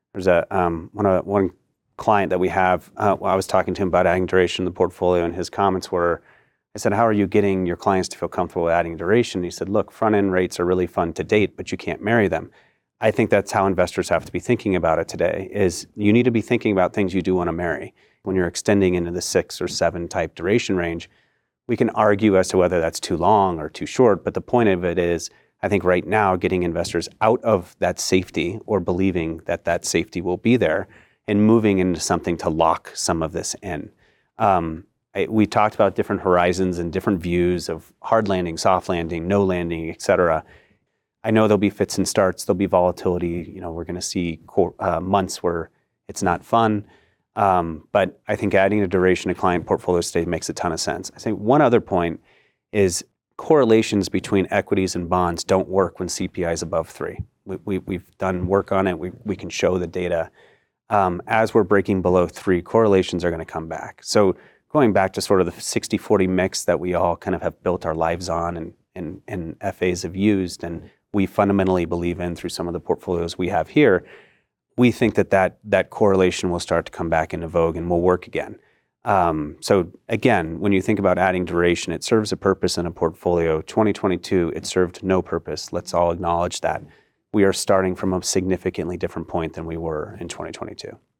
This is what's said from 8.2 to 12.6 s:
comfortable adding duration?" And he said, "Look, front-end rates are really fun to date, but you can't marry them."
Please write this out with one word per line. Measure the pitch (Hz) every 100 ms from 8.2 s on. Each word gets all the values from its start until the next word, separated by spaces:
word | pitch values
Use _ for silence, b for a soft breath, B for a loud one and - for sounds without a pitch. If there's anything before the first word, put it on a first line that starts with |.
| 87
comfortable | - 87 90 82
adding | 85 85 82
duration?" | 87 117 117 92
And | 87
he |
said, | - 92
"Look, | 104 -
front-end | - 110 104 98
rates | 92 90 -
are | 87
really | 92 90
fun | - 85
to | -
date, | 80 107 95 -
but | -
you | 92
can't | - -
marry | 104 117 95
them." | 82 - _